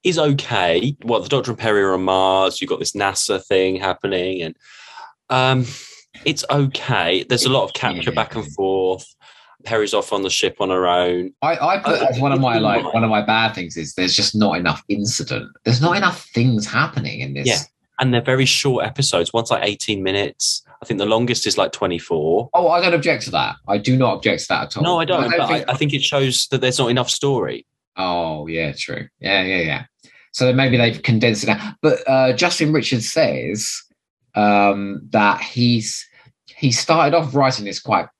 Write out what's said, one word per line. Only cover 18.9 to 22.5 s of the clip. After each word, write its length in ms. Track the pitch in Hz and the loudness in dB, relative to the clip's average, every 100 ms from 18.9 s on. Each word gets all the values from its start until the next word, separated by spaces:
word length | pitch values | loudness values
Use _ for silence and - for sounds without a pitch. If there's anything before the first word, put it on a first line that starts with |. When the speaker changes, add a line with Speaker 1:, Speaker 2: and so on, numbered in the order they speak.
| 139 135 90 85 | -2 0 0 0
Speaker 1:
One's, 160 | 117 113 | -2 0
like, 140 | 123 | 0
eighteen 400 | 107 101 - 101 | 0 -2 -4 -2
minutes. 600 | 92 98 101 - - - _ - | -2 -2 -4 -4 -4 -4 _ -20
I 20 | - | -6
think 140 | 107 | -2
the 80 | 101 | 0
longest 400 | 113 120 113 107 | 2 2 0 0
is, 100 | 104 | 0
like, 140 | 87 | -2
twenty-four. 760 | - 98 87 - 82 76 90 123 | -2 -4 -4 -4 -2 2 0 2